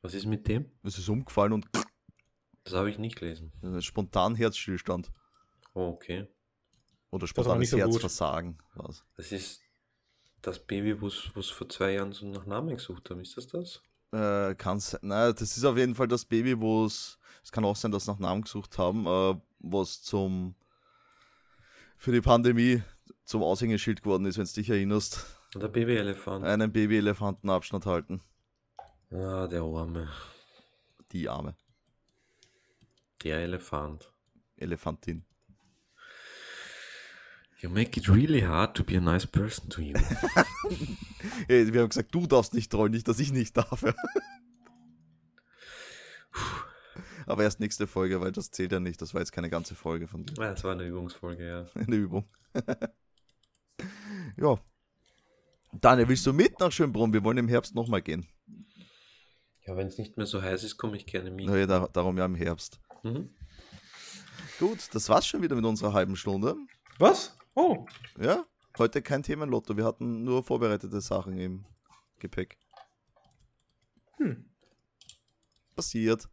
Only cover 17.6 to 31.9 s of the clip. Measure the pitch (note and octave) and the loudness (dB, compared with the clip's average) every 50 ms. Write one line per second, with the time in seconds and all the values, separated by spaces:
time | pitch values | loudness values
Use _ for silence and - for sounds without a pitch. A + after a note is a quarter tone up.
17.6 | G#2+ G2+ G#2 - - A2 G2+ G2 - G#2 G2+ G2 G2 F2 F#2 G2+ A2 - - G#2+ | 0 0 0 0 -2 -2 -2 -2 -2 -4 -6 -4 -2 -2 -2 -2 -4 -6 -8 -10
18.6 | G2 - - - F#2 F2 F#2+ A2+ G#2 E2+ F2+ F#2 F#2+ F#2+ F#2+ F2 _ _ _ _ | -10 -8 -4 0 0 0 0 0 0 2 2 4 4 2 2 0 _ _ _ _
19.6 | - E2+ F2+ G2 F#2 - - - - - - G2+ F#2+ F#2+ F#2 F#2 F#2 F2+ F2+ _ | -8 -2 0 0 0 -2 -6 -12 -8 -4 -2 0 0 0 -2 -2 -4 -6 -10 _
20.6 | _ _ _ _ _ _ _ _ _ _ _ _ _ _ _ _ _ _ _ _ | _ _ _ _ _ _ _ _ _ _ _ _ _ _ _ _ _ _ _ _
21.6 | _ _ - - - - _ _ - C3 A#2+ A#2+ G#2+ C3 A#2+ A#2+ A#2+ B2 A#2+ A#2 | _ _ -20 -20 -20 -20 _ _ 0 4 4 4 8 8 6 8 8 6 6 6
22.6 | A#2+ B2+ B2 A#2 G#2 - - _ _ _ - _ _ - - A2 F2 D#2 F#2+ - | 6 6 4 4 0 -6 -16 _ _ _ -20 _ _ -4 -2 0 2 2 2 2
23.6 | B2 A2+ A2 G2 - A#2 G#2+ - - G#2 G2 F#2 G2 G2 F2+ G#2 G2 F2 - G#2+ | 2 0 0 0 0 0 -2 0 2 2 2 2 2 0 -2 -2 -4 -4 -4 -6
24.6 | G#2 A#2 A2 G2+ G2 G2 G#2 G#2+ G#2 - - - - - - _ _ _ - G2 | 0 2 2 2 2 2 2 2 0 -2 -8 -10 -10 -14 -18 _ _ _ -10 -8
25.6 | G2+ G#2+ G#2 A#2 A#2 A#2 A#2+ A2 G2+ G2+ G2 - - G2 F#2+ G2 F#2+ - G#2+ G#2+ | -6 -2 0 0 2 2 2 0 0 -2 -4 -6 -6 -6 -6 -4 0 0 2 2
26.6 | A2 A2 - A2+ G#2+ G#2 A2 G#2+ G2+ G#2 G#2 G2+ G#2 G2+ F#2 - - G2+ F#2 F2+ | 2 2 4 2 4 4 4 4 4 2 0 0 -2 -4 -4 -2 0 0 0 0
27.6 | - - - F#2+ - G2+ F2+ E2+ D2 - F#2 F#2 - _ _ _ _ _ _ _ | 0 -2 -6 -4 -2 0 0 0 -2 -4 -10 -12 -12 _ _ _ _ _ _ _
28.6 | _ _ _ - - - _ _ _ _ - F#2 F#2+ F#2+ F#2+ F#2 F#2 F2 F2 E2+ | _ _ _ -20 -20 -20 _ _ _ _ -8 -8 -6 -4 -4 -4 -4 -4 -4 -4
29.6 | E2 D#2+ D#2+ D#2+ E2 E2+ E2+ E2+ E2 D#2 D2+ - - - - - - _ _ - | -4 -4 -4 -4 -4 -4 -6 -6 -8 -8 -12 -14 -18 -20 -20 -20 -20 _ _ -20
30.6 | _ _ _ _ _ _ _ _ _ _ - F2+ D#2 - A#1+ D2+ D#2 D#2 D#2+ _ | _ _ _ _ _ _ _ _ _ _ -8 -6 -4 -4 -4 -6 -6 -8 -10 _
31.6 | _ _ _ _ _ _ | _ _ _ _ _ _